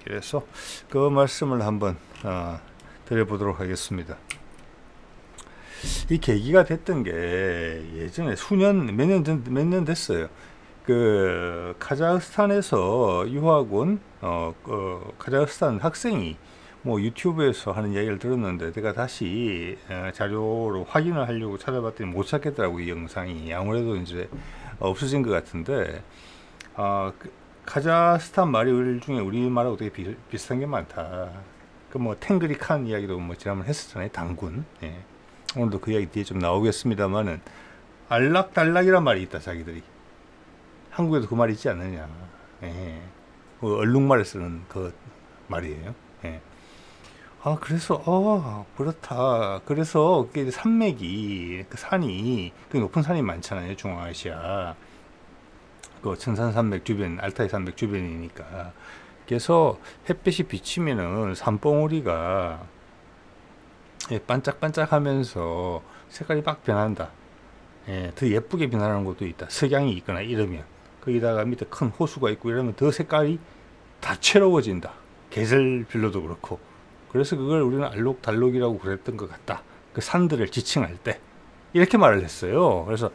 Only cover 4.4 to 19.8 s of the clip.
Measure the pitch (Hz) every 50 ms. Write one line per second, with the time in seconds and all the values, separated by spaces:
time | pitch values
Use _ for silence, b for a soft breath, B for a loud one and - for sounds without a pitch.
4.4 | - - - - - - - - - - - - - - - - - - - -
5.4 | - B B B B B B B B 135 B B B - 165 160 - - 110 104
6.4 | 107 131 165 185 165 - 160 160 - - 180 143 110 92 85 85 87 87 90 92
7.4 | 95 92 87 85 82 82 80 80 80 80 82 80 82 85 - - 170 143 - -
8.4 | - - 202 190 190 202 202 190 151 110 98 110 143 180 196 185 151 156 160 143
9.4 | 117 123 127 135 151 170 180 185 165 143 165 - - - 98 82 80 78 B B
10.4 | B B B B B B B B - - 123 120 120 110 107 101 95 92 87 87
11.4 | 87 87 85 85 87 87 90 - - - 143 139 160 170 175 180 - - - -
12.4 | 208 202 202 202 190 - - 104 90 95 107 127 120 101 90 90 98 113 127 143
13.4 | 151 165 160 147 131 107 98 104 127 180 208 202 - - - - - 90 87 85
14.4 | 85 82 82 - - 113 117 101 95 95 90 90 90 104 - - - - 131 139
15.4 | 151 143 - - 175 143 113 101 - 165 156 - - 240 214 135 90 80 78 -
16.4 | B B B B B B B B - 127 117 104 101 117 117 - - 180 165 160
17.4 | 151 135 113 - - 107 92 107 107 101 101 101 104 110 101 92 113 120 127 123
18.4 | 110 95 90 85 82 82 82 110 107 107 98 110 123 127 - - 113 85 92 113
19.4 | 120 110 95 85 85 90 - -